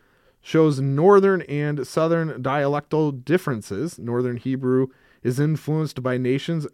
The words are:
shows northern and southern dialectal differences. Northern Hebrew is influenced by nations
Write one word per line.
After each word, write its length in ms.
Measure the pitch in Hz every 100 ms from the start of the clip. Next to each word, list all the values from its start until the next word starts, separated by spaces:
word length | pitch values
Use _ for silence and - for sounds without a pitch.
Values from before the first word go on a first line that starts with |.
| _ _ _ _
shows 380 | - 160 156 135
northern 640 | 139 139 185 202 196 185
and 420 | - 147 147 147 -
southern 560 | - 165 165 160 123
dialectal 800 | 131 143 139 147 - 156 151 131
differences. 760 | 123 180 - 117 - 98 160 -
Northern 380 | 117 120 123 120
Hebrew 500 | 131 135 127 127 131 _ _ _
is 160 | 123 127
influenced 600 | 151 156 - 156 156 -
by 160 | 127 127
nations 480 | 127 135 - 165 147